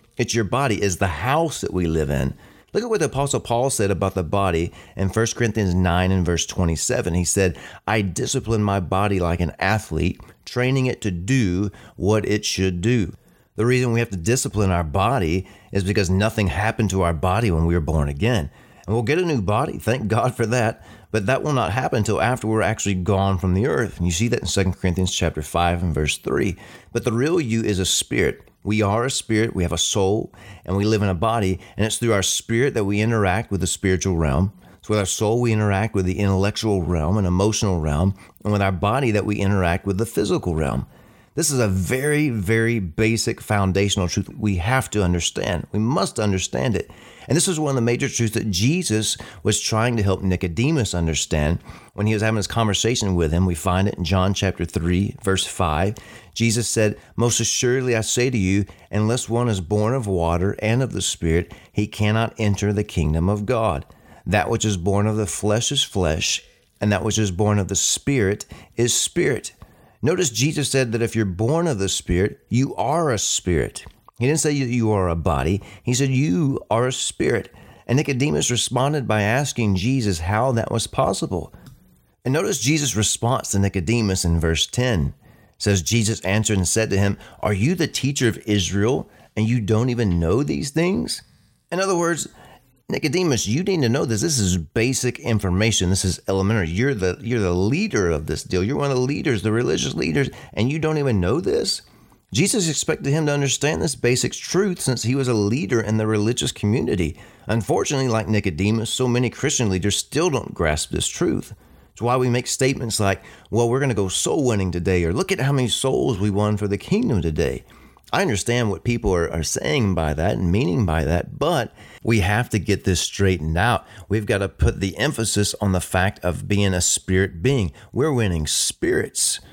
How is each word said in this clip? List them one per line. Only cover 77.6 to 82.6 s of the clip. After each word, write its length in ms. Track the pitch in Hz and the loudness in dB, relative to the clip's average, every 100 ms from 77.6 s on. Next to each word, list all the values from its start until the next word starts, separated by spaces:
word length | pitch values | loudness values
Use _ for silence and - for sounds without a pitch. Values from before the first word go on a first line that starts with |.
| - - - | -20 -12 0
And 100 | 123 | 0
Nicodemus 540 | 156 127 147 151 110 | 2 0 0 0 0
responded 560 | 117 - 123 135 151 107 | -2 -2 0 0 0 0
by 160 | 107 | 0
asking 540 | 101 123 143 - 110 95 | 2 0 0 0 2 2
Jesus 440 | 104 135 107 85 | 2 2 2 0
how 320 | 82 104 131 | 0 0 2
that 180 | 117 - | 0 0
was 160 | 113 - | -2 -4
possible. 640 | - 139 196 160 92 73 - - - _ _ _ _ | -2 0 0 -4 -4 -6 -14 -20 -20 _ _ _ _
And 80 | 123 | -2
notice 280 | 143 202 185 | 0 0 0